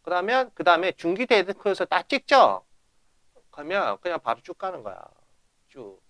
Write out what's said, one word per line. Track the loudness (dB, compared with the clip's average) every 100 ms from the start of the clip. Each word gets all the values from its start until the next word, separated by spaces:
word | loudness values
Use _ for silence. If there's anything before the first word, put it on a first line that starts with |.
그러면 | -4 -4 0 -2 -2
그 | _
다음에 | 2 4 2
중기 | -4 -6 -4 2
데드 | 2 2
크로스 | -4 -4 -4
딱 | -2 -2 -2
찍죠. | -6 2 6 6 2 _ _ _ _ _ _ _ _ _
그러면 | -16 -6 -4 -4 -4
그냥 | -6 -6
바로 | -6 -8
쭉 | -8 -12
가는 | -10 -10
거야. | -14 -16 -20 _ _ _ _ _ _
쭉. | -20 -20 -20 _